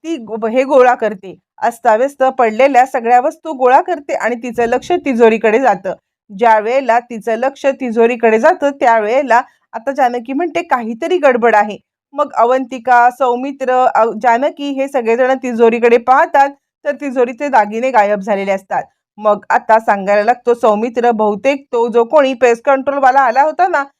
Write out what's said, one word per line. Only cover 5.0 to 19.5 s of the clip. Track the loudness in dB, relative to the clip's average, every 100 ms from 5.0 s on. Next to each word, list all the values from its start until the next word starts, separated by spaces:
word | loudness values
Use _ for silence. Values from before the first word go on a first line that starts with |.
| -2 2 2 2 0 0
जातं. | 0 -2 -6 -12 _ _ _ -2
ज्या | 2 2
वेळेला | 2 -2 0 -2
तिचं | -2 -10 -6
लक्ष | -4 -4 -2 -4
तिजोरीकडे | -4 -6 0 0 2 0 2
जातं | 2 2 -2
त्यावेळेला | 0 0 2 0 -2 2 0 0 _ _
आता | -10 -8
जानकी | -2 -2 -2 -6
म्हणते, | -6 -4 -6
"काहीतरी | -4 -4 -4 -8 -4 0
गडबड | 2 2 2
आहे." | 2 0 -6 _ _ _
मग | -6 -6
अवंतिका, | 0 0 0 -4 -8 0 4 4
सौमित्र, | 2 -2 -2 -6 -6 -2 0 2
अ, | 2 0 0
जानकी | 0 0 -2 -4 -8
हे | -6 -4
सगळेजण | -4 -2 0 0 -2
तिजोरीकडे | -4 2 2 2 2 2
पाहतात | 2 2 2 2 0 -2 _ _
तर | -8
तिजोरीचे | -6 -6 -4 -4 -4 -2
दागिने | 0 0 -2 -2
गायब | 0 0 -2
झालेले | -2 -4 -2
असतात. | -4 _ -8 -8 _ _ -4
मग | -2 -2 0